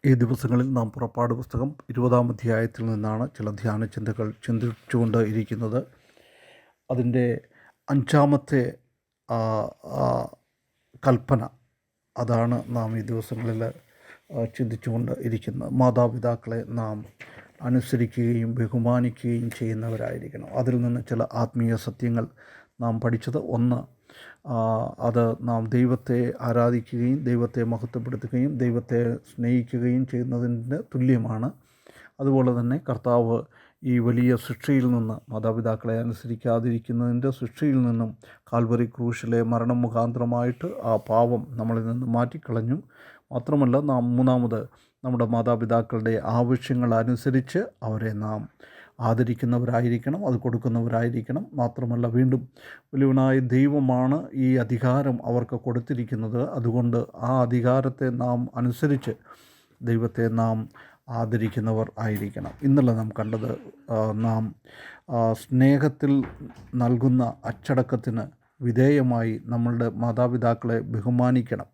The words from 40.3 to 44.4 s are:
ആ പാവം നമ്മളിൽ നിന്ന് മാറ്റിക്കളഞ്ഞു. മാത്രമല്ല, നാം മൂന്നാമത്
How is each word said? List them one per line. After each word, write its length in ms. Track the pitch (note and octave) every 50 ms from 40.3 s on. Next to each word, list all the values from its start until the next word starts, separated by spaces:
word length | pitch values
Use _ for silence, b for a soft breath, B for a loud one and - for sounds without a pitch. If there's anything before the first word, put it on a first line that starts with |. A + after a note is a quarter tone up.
| A#2+ A#2+ A#2+ B2 B2 - - F3 G3+ - -
ആ 140 | A#2 A2+
പാവം 500 | G#2 - - A2 A2+ A#2+ B2 A#2+ A2+ - -
നമ്മളിൽ 360 | B2 A#2 A2+ A2+ A2+ A2+ A2+
നിന്ന് 200 | A2+ A#2 B2 B2+
മാറ്റിക്കളഞ്ഞു. 760 | B2 A#2 A#2 B2 B2 - D#3+ - - A#2+ A#2 A2+ A#2 B2+ E3+ - B B B B B B B B _ -
മാത്രമല്ല, 480 | B2 A#2 - D3+ D3 C#3 B2 A#2+ C#3
നാം 360 | D3 D3 C3+ B2+ A#2+ B2 B2
മൂന്നാമത് 520 | B2 B2+ B2+ B2+ B2+